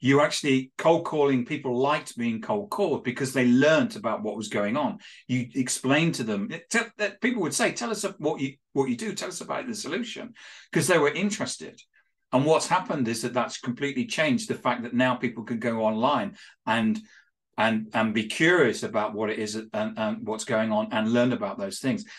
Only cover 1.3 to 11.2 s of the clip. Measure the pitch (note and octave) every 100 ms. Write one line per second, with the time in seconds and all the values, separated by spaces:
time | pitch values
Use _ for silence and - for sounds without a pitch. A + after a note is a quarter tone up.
1.3 | C3 A#2+ D3 C#3 B2 C#3 D#3 - A#2 A#2
2.3 | A2 - G#2 G#2 - F#3 B2+ B2+ A#2+ C3+
3.3 | C3+ B2 B2+ D3 D#3 A#2 G#2 G#2+ G#2 G#2+
4.3 | G#2 G#2+ G#2+ G#2 C#3 B2+ - - - -
5.3 | B2+ - C3+ B2 - C3 D3 E3 - A2+
6.3 | G2+ G#2 E3+ - A#3 A3+ - G3+ - B3+
7.3 | A#3 D3+ - G#3 - A#3 G#3 G3 - D#3
8.3 | D#3 C3+ - _ C#3 B2+ A#2+ A3 E3 -
9.3 | - - - - - - F#3+ A#3 - -
10.3 | - - - - E3+ C#3 E3+ D3 D3+